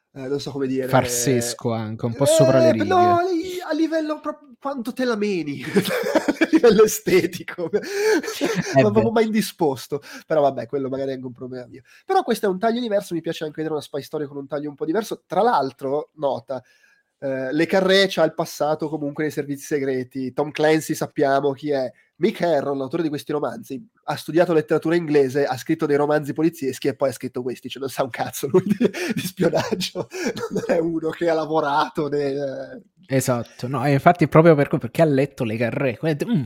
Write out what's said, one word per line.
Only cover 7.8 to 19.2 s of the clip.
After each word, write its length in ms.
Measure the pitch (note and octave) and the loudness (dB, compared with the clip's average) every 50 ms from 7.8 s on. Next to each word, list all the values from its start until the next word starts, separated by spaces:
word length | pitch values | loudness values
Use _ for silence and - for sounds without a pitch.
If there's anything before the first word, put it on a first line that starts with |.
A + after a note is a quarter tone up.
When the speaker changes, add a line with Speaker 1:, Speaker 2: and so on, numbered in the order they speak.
| - F4 G4+ G4+ G#4 A4 G#4+ D#4 - A4 A4 - - - G#4+ F3+ - G4 - - | -4 -2 -2 0 2 2 2 2 0 -2 -6 -4 -2 -2 -2 -2 -2 0 4 4
Speaker 1:
ma 80 | - G#3 | 4 4
proprio 140 | G#3 A3 A3 | 4 2 2
Speaker 2:
beh. 60 | A#3 | 2
Speaker 1:
ma 80 | A3 A#3 | 2 2
indisposto. 840 | A3+ A3 G#3 A3 F3+ - - - F3 C#3+ C3 A#2 - - C#3+ - - - - - - | 2 2 0 -2 -2 -2 -2 0 0 0 0 -2 -6 -8 -8 -8 -8 -10 -20 -12 -6
Però 140 | - D#3+ D3+ | -2 2 2
vabbè, 260 | C#3+ C3+ C3 A#2+ A#2 | 2 2 2 -2 -8
quello 220 | A2+ D3 C#3 C3 B2+ | -6 -4 -4 -4 -4
magari 220 | C3 C3 C#3 C3+ | -4 -4 -4 -6
è 40 | C3+ | -6
anche 120 | C3 B2+ | -8 -10
un 60 | B2+ | -12
problema 360 | A#2+ - C3 B2+ B2+ B2+ B2 A#2+ | -14 -12 -14 -12 -12 -12 -14 -16
mio. 140 | - - - _ - - _ | -18 -20 -20 _ -20 -14 _
Però 200 | - G4 F#4+ - | 0 0 0 2
questo 220 | C4+ A3 - - | 0 -2 0 0
è 20 | G3 | -2
un 100 | F3+ F#3 | -2 0
taglio 220 | A3+ A3+ A3+ B3 | 0 0 0 0
diverso, 340 | B3 A3 G3+ G3+ F#3+ - F3 | -2 -2 -2 -2 -2 -4 -6
mi 60 | D#3+ | -6
piace 240 | E3 E3 D#3+ - D#3+ | -4 -6 -6 -6 -6
anche 120 | D3+ C#3+ D#3+ | -8 -6 -6
vedere 160 | D#3 D#3 D#3 | -6 -4 -4
una 100 | C#3+ - | -6 -6
spy 180 | - - C#3+ | -6 -8 -10
story 240 | B2+ - - D#3 D3 | -8 -6 -6 -6 -6
con 100 | C3+ C#3+ C#3 | -6 -8 -12
un 100 | C#3 C#3 | -10 -8
taglio 200 | D3+ C#3+ D3 D3 | -6 -6 -6 -8
un 60 | C#3+ | -8
po' 100 | - D3+ | -8 -4
diverso. 380 | D#3 E3 A3 G#3+ - E3+ - _ - | -2 -2 -2 -2 -4 -8 -12 _ -4
Tra 140 | D#3 F3+ | 0 2
l'altro, 680 | A3 B3 A3+ D3 C3+ C3+ - - C#3 C3 C#3 D3+ - - _ | 2 4 2 2 0 -2 -4 -6 -6 -4 -4 -4 -4 -6 _
nota, 440 | D#3 D3 C#3 A#2+ A#2+ - - C3 B2 - _ _ _ _ _ _ _ _ _ _ - | -4 -2 -2 -2 -2 -6 -8 -10 -10 -10 _ _ _ _ _ _ _ _ _ _ -10
eh, 320 | C#3 C3+ C3+ C3 C3 C3 | -6 -6 -4 -4 -4 -2
Le 140 | C#3+ D3+ E3 | 0 0 0
Carré 400 | - G3+ F#3+ F#3 F#3 F#3+ G3 G3 F#3 | 2 2 2 4 4 4 4 4 4
c'ha 160 | - F3+ D#3+ | 2 2 2
il 100 | D#3+ - | 2 2
passato 540 | - E3 - - - D3 D3+ D3+ D3+ E3 D3 | -2 -6 -6 -4 -2 -2 0 0 -2 -4 -6
comunque 340 | D#3 D#3 D3 C#3+ D3 - | -6 -4 -6 -6 -4 -4